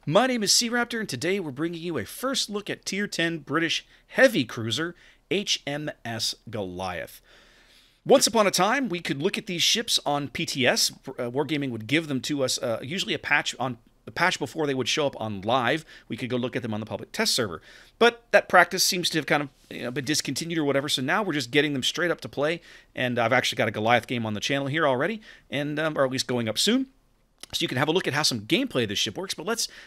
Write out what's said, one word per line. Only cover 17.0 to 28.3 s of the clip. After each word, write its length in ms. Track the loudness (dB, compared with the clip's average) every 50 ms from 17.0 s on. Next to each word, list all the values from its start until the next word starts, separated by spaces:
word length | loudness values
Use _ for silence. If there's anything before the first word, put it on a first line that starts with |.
| -10 -6
test 240 | -4 -2 0 0 0
server. 280 | 0 0 -2 -4 -8 -14 -18 -20 -20 -20 -10 _ 4
But 280 | 4 4 4 0 0 _
that 180 | 4 4 4 6
practice 340 | 6 6 6 6 4 0 0
seems 240 | 0 0 0 -2 0
to 80 | 0
have 80 | -2 0
kind 180 | 0 0 0
of, 60 | 0 -4 -10 _ _ -14
you 140 | -10 -8 -6
know, 60 | -6
been 140 | -4 -4 -2
discontinued 540 | -2 -2 -2 -2 -4 -4 -4 -4 -4 -2 0
or 60 | 0
whatever, 260 | 2 2 0 0 0
so 100 | -2 -2
now 220 | 0 0 0 0
we're 100 | 0 -2
just 180 | -2 -4 -2 0
getting 220 | 2 2 2 2
them 100 | 0 -2
straight 280 | -2 -2 -2 0 0 -2
up 100 | -2 -2
to 80 | -6 -8
play, 320 | -4 -2 0 0 0 -2 -8 -14 -20 -20 -20 _ -6
and 240 | -4 -2 0 2 2
I've 140 | 2 4
actually 240 | 4 4 2 2 0
got 120 | 0 0 0
a 20 |
Goliath 360 | 0 2 4 4 4 4 4
game 200 | 0 -4 -4 -2
on 80 | -4 -4
the 60 | -4
channel 260 | -2 -2 -2 -2 -2
here 200 | -2 -2 2 2
already, 360 | 2 2 2 0 -2 -4 -6 -12 -18 -20 -20 _ -8
and, 300 | -6 -4 -4 -4 -2 -2
um, 180 | -2 0 2
or 80 | 2 2
at 60 | 2
least 160 | 0 -2 -2
going 240 | -2 -2 0 0 0
up 80 | 0 2
soon. 300 | 4 4 4 4 2 -2 _ _ _ _ _ _ _ _ _ _ -12 -8 -4
So 80 | -2
you 60 | -2 0
can 100 | 0 2
have 100 | 2 4
a 40 |
look 140 | 2 2 2
at 60 | 0
how 120 | 0 2 2
some 180 | 0